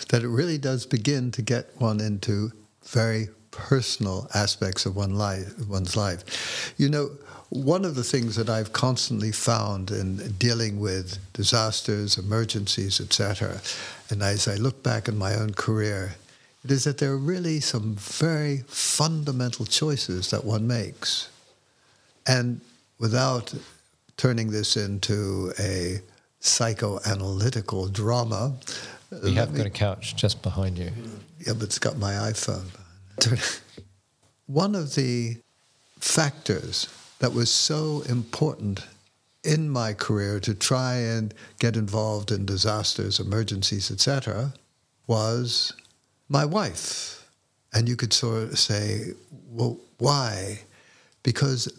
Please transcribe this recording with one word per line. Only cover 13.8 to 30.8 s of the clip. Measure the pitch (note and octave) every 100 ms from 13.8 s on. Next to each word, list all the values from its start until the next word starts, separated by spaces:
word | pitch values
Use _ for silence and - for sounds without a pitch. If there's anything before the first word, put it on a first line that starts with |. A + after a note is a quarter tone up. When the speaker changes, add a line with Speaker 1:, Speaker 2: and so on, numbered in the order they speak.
| - - -
Speaker 1:
and | G#2
as | G2+ G#2 -
I |
look | G2+ B2+ -
back | B2+ A2+ A#2+
in | G#2+
my | F#2+
own | G#2+ G#2+
career, | G2 - A2 G#2+ G2 F#2+ F2 - - _ _
it | B2+
is | C3+
that | D3 C#3
there | C#3
are | C#3
really | C#3+ F#3 E3+ D#3
some | - A#2+ G#2+ G#2
very | - - D#3+ D#3 D3 C#3 -
fundamental | - - - D#3 D#3+ D3 B2+ B2 - A2+
choices | - D#3 C#3 - F2+ -
that | G#2+
one | G#2 A2 A2+
makes. | A#2+ F#2+ - - - - - _ _ _ _ _ _ _ _ -
And | B2+ B2 A#2+ - _ _ -
without | A2+ A#2+ C3+ B2 - A2+ - - _ _ _ -
turning | B2+ A#2 A2
this | G#2+ G#2 G#2+
into | G2+ G2 - G#2 G2 F#2+ F#2 F2+
a | F#2+ F#2 F2+ F#2+ - - _ _
psychoanalytical | - - A2+ G#2+ G#2 G2 G#2+ F#2+ F#2+ F#2+ A#2+ A#2 - F#2+ F#2+
drama, | G2+ G#2 B2 A2+ G2+ B2+ B2+ - - - - -
Speaker 2:
We | - G2
have | F#2+ A#2
Speaker 1:
let |
me | D3
Speaker 2:
got | G2+
a |
couch | - G2+ F#2 -
just | - G#2 -
behind | F#2+ F2+ F#2+
you. | F2+